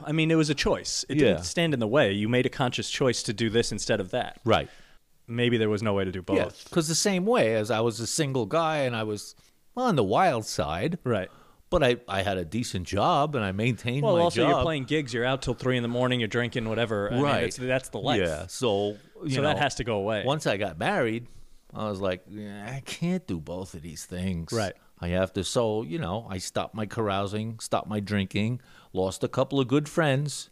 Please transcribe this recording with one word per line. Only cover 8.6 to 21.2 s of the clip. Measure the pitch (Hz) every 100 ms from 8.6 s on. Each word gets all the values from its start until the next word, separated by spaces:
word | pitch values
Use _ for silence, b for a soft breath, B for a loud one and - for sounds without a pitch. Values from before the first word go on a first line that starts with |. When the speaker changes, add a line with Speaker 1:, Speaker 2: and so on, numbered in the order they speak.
| 160 156
Speaker 2:
and | 131
I | 117
was | 110 104 - b b b _ -
on | 254 156
the |
wild | 98 127 185 123
side. | 107 - 73 82 135 175
Speaker 1:
Right. | 123 107 95 b b b _
Speaker 2:
But | 175
I, | 131 120 -
I | 98
had | 95 95
a |
decent | 82 113 120 95 85
job | 98 139 165 151
and | 147
I | 101
maintained | 95 117 113 123 131
Speaker 1:
Well, | 220 175
Speaker 2:
my |
Speaker 1:
also, | 170 113
Speaker 2:
job. | 127
Speaker 1:
you're | 170
playing | 170 156
gigs. | 127 151 139
You're | 117
out | 123 135
till | -
three | 120 127 127
in |
the | 117
morning. | 120 127 123
You're | 110
drinking, | 120 120 127 110
whatever. | 110 117 107 101
I |
mean, | 123
Speaker 2:
Right. | 143 117
Speaker 1:
it's, | 117 -
that's | 127 131 -
the | 113
life. | 104 135
Speaker 2:
Yeah. | 87 78 92
So, | - 123 101 104 104 - -
you | 156 131
Speaker 1:
So |
that | 147 135
Speaker 2:
know, |
Speaker 1:
has | 143 -
to |
go | 113 107
away. | 98 110
Speaker 2:
once | 104 151 147
I | 101
got | 101 80
married, | 131 202 120 113